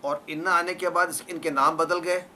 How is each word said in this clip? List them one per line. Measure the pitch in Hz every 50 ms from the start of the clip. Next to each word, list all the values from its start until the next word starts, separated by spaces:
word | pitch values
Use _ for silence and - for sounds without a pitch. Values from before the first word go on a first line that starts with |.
| -
और | 143 147 147 - -
इन्ना | 156 151 165 185
आने | 180 175 175 180 185
के | - 180 175
बाद | 170 170 180 170
इस-, | 165 - - -
इनके | 175 160 151 160
नाम | 143 139 139 151 160
बदल | 156 165 156 180 180
गए। | 170 180 180 180 180 - -